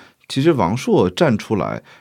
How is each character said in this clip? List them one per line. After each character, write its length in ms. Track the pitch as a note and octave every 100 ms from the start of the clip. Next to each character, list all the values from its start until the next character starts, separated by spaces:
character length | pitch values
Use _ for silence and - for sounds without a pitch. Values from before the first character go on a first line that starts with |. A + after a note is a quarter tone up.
| - _ -
其 120 | -
实 120 | D3+
王 240 | D3 F2 A#2
朔 340 | - F#3 F#2
站 260 | - D#3+ A2
出 200 | - G#2+
来， 260 | A1 A1+ - -